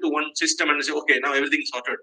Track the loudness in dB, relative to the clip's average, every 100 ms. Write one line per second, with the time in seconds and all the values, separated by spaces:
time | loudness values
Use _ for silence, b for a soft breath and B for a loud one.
0 | 0 0 -2 -2 0 2 0 0 0 0
1 | 2 2 2 0 2 0 -2 -8 -6 -8